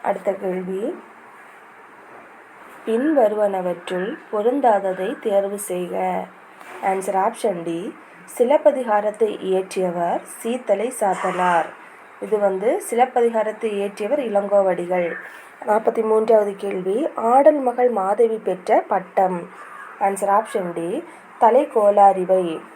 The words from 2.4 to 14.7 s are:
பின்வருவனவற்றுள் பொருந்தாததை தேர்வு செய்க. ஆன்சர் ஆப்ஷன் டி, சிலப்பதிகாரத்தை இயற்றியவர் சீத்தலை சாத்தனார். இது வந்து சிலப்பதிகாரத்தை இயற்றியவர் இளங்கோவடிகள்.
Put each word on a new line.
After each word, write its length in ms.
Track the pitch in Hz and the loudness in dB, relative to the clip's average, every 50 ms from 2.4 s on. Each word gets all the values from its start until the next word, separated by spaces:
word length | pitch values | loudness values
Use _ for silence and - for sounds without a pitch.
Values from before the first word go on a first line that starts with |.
| - - - - - - - - - | -20 -20 -20 -20 -20 -20 -20 -14 -6
பின்வருவனவற்றுள் 1300 | - 220 226 262 311 320 285 240 208 214 208 208 202 196 190 180 180 175 170 - - 185 180 180 214 294 320 - - | -2 -2 0 2 2 4 4 4 2 2 2 0 0 0 -2 -4 -4 -6 -6 -8 -8 -6 -4 -4 -6 -8 -10 -12 -8
பொருந்தாததை 880 | - 214 208 233 254 285 254 247 214 202 190 190 185 185 185 202 277 294 | -6 -2 0 0 0 2 2 2 2 2 0 -2 -4 -4 -4 -6 -6 -6
தேர்வு 400 | - 226 196 196 196 196 202 202 | -4 0 0 0 0 0 -6 -8
செய்க. 680 | 202 - 185 180 180 175 185 190 185 185 180 185 180 180 - - - - - - - - - - - | -8 -6 -6 -6 -6 -6 -6 -4 -4 -2 -4 -4 -6 -10 -14 -20 -20 -20 -20 -20 -20 -20 -16 -6 -4
ஆன்சர் 500 | 196 190 190 185 202 196 190 190 220 226 | -2 -2 -2 -4 -2 -2 0 0 0 -2
ஆப்ஷன் 280 | - - 226 190 175 170 | -2 -4 -4 -4 -4 -6
டி, 320 | 170 170 165 180 247 349 - - - - - - | -6 -6 -6 -8 -10 -12 -14 -20 -20 -20 -20 -20
சிலப்பதிகாரத்தை 1120 | - - - 247 233 285 311 - 302 269 262 254 226 208 208 208 214 208 - 226 214 208 - | -20 -2 0 2 4 4 6 6 4 4 4 -2 0 0 0 0 -2 0 0 0 -2 -2 -4
இயற்றியவர் 840 | 185 190 190 185 190 190 - 202 185 180 170 175 170 170 208 320 - - - - - | -4 -2 -2 -2 -2 -4 -4 -4 -2 -2 -2 -2 -2 -2 -2 -4 -6 -10 -18 -10 -6
சீத்தலை 480 | 226 240 247 247 - 208 196 214 247 254 - | -6 -6 -6 -2 -2 -2 0 0 -6 -4 -2
சாத்தனார். 680 | 226 196 185 180 - 190 175 175 180 180 175 170 156 - - - - - - - - - - - | -2 -2 0 0 -2 -4 -2 0 0 2 2 2 0 -2 -8 -18 -20 -20 -20 -20 -20 -20 -16 -14
இது 180 | - 196 214 208 | -6 -4 -2 0
வந்து 420 | 202 196 190 190 190 226 302 415 | 2 0 0 0 0 0 0 -2
சிலப்பதிகாரத்தை 920 | - - - 226 247 262 - 247 240 233 226 220 214 214 214 214 - 220 | -2 -4 2 2 2 2 2 2 0 2 2 0 -2 -2 -4 -6 -6 -6
இயற்றியவர் 480 | 208 202 202 202 202 - 214 202 262 302 | -4 -4 -4 -6 -6 -6 -4 -2 -2 -2
இளங்கோவடிகள். 960 | 269 226 208 202 202 202 202 202 196 190 | -2 0 0 0 0 2 2 4 4 4